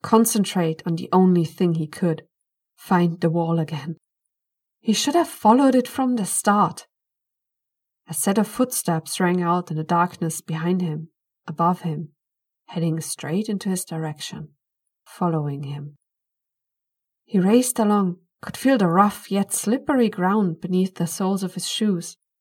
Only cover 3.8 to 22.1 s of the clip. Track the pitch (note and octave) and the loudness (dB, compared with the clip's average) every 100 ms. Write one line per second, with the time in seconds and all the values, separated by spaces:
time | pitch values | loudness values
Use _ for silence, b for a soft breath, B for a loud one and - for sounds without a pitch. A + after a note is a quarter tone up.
3.8 | C#3+ D#3+ _ _ _ _ _ _ _ _ | -10 -12 _ _ _ _ _ _ _ _
4.8 | - G#3 - E4 E4 - G#3+ B3 C#4 B3+ | -2 0 2 0 0 2 6 6 6 4
5.8 | B3 - C4 B3 F#3 - - G#3 F3 - | 0 -2 -2 -2 -2 -2 2 2 2 -2
6.8 | - _ _ _ _ _ _ _ _ _ | -18 _ _ _ _ _ _ _ _ _
7.8 | _ _ - D#3+ - G3 G#3 - B3+ - | _ _ -12 -4 0 0 0 0 -2 -2
8.8 | - E3 - - F3+ F3+ F3 F3+ F3 D#3 | -2 -4 -4 -2 0 2 2 0 -2 -6
9.8 | D#3 E3+ F3 - E3 - - D#3+ E3 F#3 | 0 0 0 -2 -6 -6 -8 -4 0 0
10.8 | F3+ D3+ D#3+ _ _ _ - D#3 E3+ F3+ | -2 -6 -10 _ _ _ -10 -2 0 0
11.8 | F3 D3+ D3+ _ _ _ _ _ - - | -4 -6 -8 _ _ _ _ _ -12 -4
12.8 | E3 D#3+ - - C#3 F3 G#3+ G3+ G3 F#3 | -2 -2 -4 -8 -4 -4 -2 -4 -4 -4
13.8 | - D#3+ D#3 D3+ - - D3+ _ _ _ | -4 -6 -6 -8 -12 -12 -16 _ _ _
14.8 | _ _ - - F3+ D#3+ D3 C#3 C#3+ C#3+ | _ _ -16 -2 0 0 -2 -6 -8 -10
15.8 | C#3+ D3 _ _ _ _ _ _ _ _ | -12 -16 _ _ _ _ _ _ _ _
16.8 | _ _ _ _ _ G3 F#3 A#3 B3 - | _ _ _ _ _ 0 4 4 4 0
17.8 | G#3 G#3 F#3+ E3+ _ _ - - C4 C4 | 2 2 0 -4 _ _ -16 -4 2 2
18.8 | F#3 F3 G#3 - - G3 G3 - - B3+ | 4 4 2 0 -4 -4 -2 -4 -2 -2
19.8 | - C#4 A3+ G#3 F3+ G#3+ F#3+ D#3+ F3+ F3+ | 0 2 0 0 0 2 0 -2 -2 0
20.8 | F#3 - E3+ - G3 G3 F#3 F3+ - - | 0 -2 -6 -4 -2 -2 -4 -8 -8 -2
21.8 | G#3+ F3+ F3 | -2 -2 -4